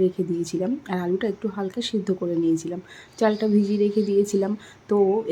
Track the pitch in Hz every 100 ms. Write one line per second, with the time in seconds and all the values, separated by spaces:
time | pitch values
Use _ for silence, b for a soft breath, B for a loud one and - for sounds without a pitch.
0 | 185 180 175 170 165 170 185 285 - 180
1 | 175 190 226 202 220 196 190 240 233 214
2 | 190 185 175 170 165 165 165 175 - B
3 | B - 220 208 214 208 202 208 208 208
4 | 202 202 202 196 196 208 B B - 208
5 | 190 208 220